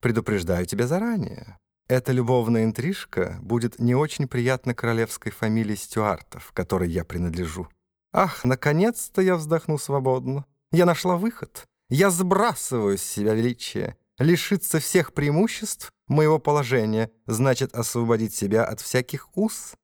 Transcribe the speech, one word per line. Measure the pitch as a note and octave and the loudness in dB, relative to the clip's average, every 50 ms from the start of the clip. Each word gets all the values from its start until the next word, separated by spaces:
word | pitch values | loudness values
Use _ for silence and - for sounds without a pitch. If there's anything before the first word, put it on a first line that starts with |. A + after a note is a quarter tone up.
Предупреждаю | - A#2+ A2+ A2+ G2+ - G#2+ G2+ F2 E2+ F#2 F2 F2+ | 2 2 2 2 0 0 -2 -2 0 0 0 0 0
тебя | - - G2+ A#2+ | -2 -2 -2 -2
заранее. | A#2+ D#3 F#3 G#3+ A#3 A#3+ G#3 C3+ F2+ - - - - G2+ - _ _ _ _ _ _ | 0 0 -2 -2 -2 -2 -2 -4 -6 -8 -14 -16 -18 -20 -20 _ _ _ _ _ _
Эта | B2+ B2+ B2 - C3 | 0 0 2 2 0
любовная | B2+ B2 A2+ A#2 B2 A#2 A2 A#2 A2+ A2 | 0 2 2 2 2 4 4 2 4 2
интрижка | A2+ G#2+ - A#2 E3 G3 - - - - - F2+ - F2+ F2+ | 2 0 -2 -4 -4 -4 -6 -8 -8 -4 -2 -2 -2 -4 -10
будет | F2+ - A2+ A#2+ A2+ A#2 - - | -6 -2 -2 0 0 -2 -4 0
не | A#2+ A#2+ B2 | 0 2 2
очень | C3 D3+ D3+ - - D3 C3 | 2 0 -2 -2 -4 -6 -4
приятна | - B2 A#2 B2 C3 B2+ - B2+ A#2 | -2 -2 0 0 0 0 -2 -4 -6
королевской | - - A#2 A#2 A2+ A2+ A2 - - - A2 - | -2 -2 -2 0 0 0 -2 -4 -8 -10 -10 -8
фамилии | - - A2 G#2+ A2+ A2+ G#2 G#2+ | -4 -2 0 0 0 0 -2 -4
Стюартов, | G2 - - - A2+ G#2+ G#2+ G2 - - _ - - - - - | -6 -8 -6 -4 -2 0 0 0 -2 -6 _ -18 -18 -18 -12 -6
которой | - F2+ - - F#2+ F2+ F2 | -6 -4 -2 0 0 0 0
я | E2 F2 E2 | -2 -2 -4
принадлежу». | - - F2 F2 F2 D#2+ F2 F2+ E2 D#2 F2+ F2+ - _ _ _ _ _ _ _ _ _ | -4 -6 -4 -4 -4 -4 -4 -6 -6 -6 -10 -12 -12 _ _ _ _ _ _ _ _ _
«Ах, | - F#3 F3+ - - - | 0 0 0 0 -2 0
наконец-то | B2+ C3 C3 - D3+ D3 D#3+ F#3 A3+ A#3 - - - _ - | 0 0 2 2 0 2 4 2 2 0 -2 -8 -6 _ 0
я | F#3+ F#3 F3+ | 2 2 2
вздохну | E3+ D#3 D3+ D#3+ E3 - - D#3 C#3+ | 0 0 0 -2 -2 0 -2 -4 -4
свободно. | - - C#3 C#3 C3 C3 C3 C3 C3 B2+ C3+ C#3 C#3 _ _ _ _ _ | -2 -2 -2 0 2 2 0 0 0 -4 -6 -6 -8 _ _ _ _ _
Я | - E3 F3+ | 4 4 6
нашла | F3 E3+ - - F3+ F3+ | 4 4 2 2 0 0
выход. | E3+ F#3 A3+ A#3 - - - _ - - _ _ _ _ _ | 0 0 -2 -4 -6 -14 -14 _ -20 -20 _ _ _ _ _
Я | C3 C#3 F#3+ G3+ | 2 4 4 4
сбрасываю | F3+ E3+ F#3+ F3+ F#3+ F#3+ G#3 A#3+ G#3 - - - C3 A#2+ G#2+ G2+ G2 F#2+ | 4 2 2 2 2 4 4 2 0 -2 -6 -4 -2 0 2 2 0 0
с | - | -2
себя | - - - G#2 G#2+ A2 | -6 -6 -2 0 0 2
величие. | A2 A2+ B2 B2 _ - - - G#2 G2+ - - _ _ _ _ _ | 2 2 0 -2 _ -8 -8 -6 -6 -6 -6 -8 _ _ _ _ _
Лишиться | B2+ D#3 F3 E3+ - - G3+ F#3+ - - - D#3+ | 4 4 4 4 2 0 -2 -2 -2 0 -2 -2
всех | C#3+ - - F#3 D#3+ - - | -2 2 2 2 2 2 -2
преимуществ | - D3 D3 C#3+ D#3 G3+ A3+ - - A3 - - - - - _ _ _ | -2 0 2 2 2 2 2 0 -4 -8 -8 -10 -10 -12 -18 _ _ _
моего | _ C3 D3 D#3 D3+ D#3 D#3 | _ 2 4 6 6 4 4
положения | - - D3 D3 C#3+ A#2+ B2+ B2+ A2 G#2+ G#2+ A2 A2+ A2 _ _ _ | 2 2 2 2 2 2 2 2 2 2 2 0 0 -2 _ _ _
значит | - A2+ A2 B2+ C3+ B2+ - C3+ B2 _ | -6 -2 2 2 2 2 2 0 -4 _
освободить | A#2+ A#2 - - B2 A#2 A2+ A#2 A2 A2+ G#2+ - | -6 -6 -4 -2 -2 0 2 2 2 0 -2 -4
себя | - - G2+ G2+ A2 - | -4 -2 0 2 2 2
от | - G#2+ - | 0 -2 -8
всяких | - - - B2+ B2+ - - C#3+ - _ _ | -10 -2 -2 -2 -2 -2 -8 -12 -12 _ _
уз. | - G3+ A3 - - - - - _ | -2 -2 -2 -2 -6 -14 -16 -18 _